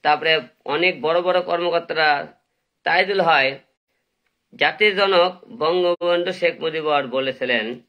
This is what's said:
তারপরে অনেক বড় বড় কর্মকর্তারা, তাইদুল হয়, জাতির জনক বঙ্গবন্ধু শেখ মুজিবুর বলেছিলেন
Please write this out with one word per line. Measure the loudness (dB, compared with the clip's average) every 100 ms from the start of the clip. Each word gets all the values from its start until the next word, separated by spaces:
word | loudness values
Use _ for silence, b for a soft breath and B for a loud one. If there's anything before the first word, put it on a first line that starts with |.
তারপরে | 0 0 0 -2 -4 _
অনেক | -6 0 0 0
বড় | 0 0
বড় | 0 -2
কর্মকর্তারা, | -2 -2 0 -2 -4 0 2 0 -4 _ _ _ _ _
তাইদুল | -2 0 0 2
হয়, | 4 4 2 -4 _ _ _ _ _ _ _ _ _
জাতির | -2 -2 2 0 2
জনক | 2 4 2 -2 -18
বঙ্গবন্ধু | -4 0 2 0 0 0 0 -2
শেখ | -2 -4 -2
মুজিবুর | -6 -4 0 0 0
বলেছিলেন | -4 -4 -4 -2 -2 -2 -10